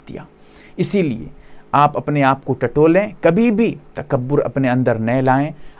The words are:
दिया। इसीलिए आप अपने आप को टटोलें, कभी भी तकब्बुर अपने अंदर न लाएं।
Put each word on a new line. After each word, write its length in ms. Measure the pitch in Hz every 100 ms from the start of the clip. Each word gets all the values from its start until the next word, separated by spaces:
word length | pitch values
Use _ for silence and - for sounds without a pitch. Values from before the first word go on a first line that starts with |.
| -
दिया। 200 | - - - - - - -
इसीलिए 500 | 180 196 165 107 - - - - -
आप 240 | 139 147 147
अपने 240 | - 147
आप 220 | 135 135
को 100 | -
टटोलें, 600 | 127 120 147 160 170 214 190
कभी 280 | 165 170 233
भी 260 | 208 220 147 - -
तकब्बुर 440 | 147 135 123 143
अपने 300 | - 139 131
अंदर 300 | 123 123 113
न 220 | 110 127
लाएं। 320 | 131 131 151 156 - -